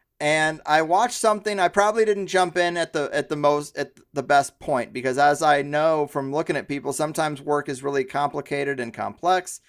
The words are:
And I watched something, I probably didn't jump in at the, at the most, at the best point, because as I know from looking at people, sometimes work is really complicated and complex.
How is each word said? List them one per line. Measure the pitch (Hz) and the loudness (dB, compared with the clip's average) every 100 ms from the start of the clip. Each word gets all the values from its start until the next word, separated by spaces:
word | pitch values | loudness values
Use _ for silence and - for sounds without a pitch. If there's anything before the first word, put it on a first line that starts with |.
| _ - | _ -4
And | 147 156 156 156 - | 0 2 2 -2 0
I | 156 | 2
watched | 160 185 233 | 4 2 2
something, | - 220 208 214 196 | 0 0 0 -2 0
I | 175 | 2
probably | 202 208 226 | 4 2 2
didn't | 214 202 180 | 2 0 0
jump | 185 180 175 | 0 0 2
in | 175 175 | 0 0
at | 165 | -4
the, | 156 139 | -2 -2
at | 147 143 | -2 -2
the | 147 | 0
most, | 147 147 147 - | 2 2 -2 -8
at | 135 _ _ | -8 _ _
the | 139 | -8
best | 135 143 139 _ | 2 2 2 _
point, | - 131 113 | -2 -2 -2
because | 127 127 127 | -4 -2 2
as | 143 147 | 4 4
I | 156 143 | 4 2
know | 143 147 160 156 143 | 2 0 2 2 -2
from | 147 135 | -4 -4
looking | 143 165 180 | -4 -2 -4
at | - | -4
people, | 143 135 | -6 -6
sometimes | 135 156 156 156 143 | -4 -4 -2 -4 -4
work | 147 147 147 | -2 -2 -2
is | 127 | -8
really | 139 139 | -4 -2
complicated | 131 143 143 147 - 143 143 131 | -2 -2 -4 -4 -6 -4 -4 -4
and | 117 | -6
complex. | 120 104 - 175 185 185 - | -6 -10 -4 0 0 -2 -16